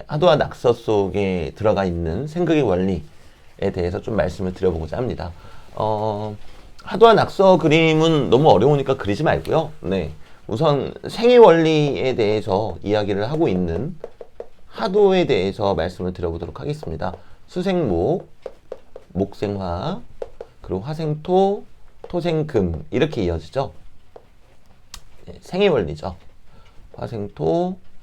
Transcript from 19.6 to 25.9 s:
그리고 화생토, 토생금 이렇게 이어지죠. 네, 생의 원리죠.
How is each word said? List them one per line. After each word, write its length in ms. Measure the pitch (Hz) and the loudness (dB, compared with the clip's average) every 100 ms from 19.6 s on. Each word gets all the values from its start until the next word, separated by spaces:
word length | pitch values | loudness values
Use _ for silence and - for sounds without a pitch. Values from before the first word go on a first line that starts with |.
| 92 87 139 233 - - - - - - | -6 -6 -6 -8 -12 -12 -14 -14 -20 -16
그리고 220 | - 92 | -8 -8
화생토, 840 | 123 156 151 151 180 185 196 214 - - - - - | -6 -6 -6 -4 0 2 2 -2 -8 -18 -20 -18 -8
토생금 720 | 87 175 156 156 110 90 78 - | -4 -2 -2 0 0 0 -2 -4
이렇게 320 | 120 151 123 | -2 0 0
이어지죠. 480 | 87 82 - 131 131 - - - - - - - - - - - - - - - - | -2 -4 -6 -6 -6 -8 -16 -18 -20 -20 -20 -20 -20 -20 -20 -20 -20 -18 -18 -18 -18
네, 100 | - | -18
생의 300 | - 180 202 | -8 0 2
원리죠. 480 | 135 76 | 2 0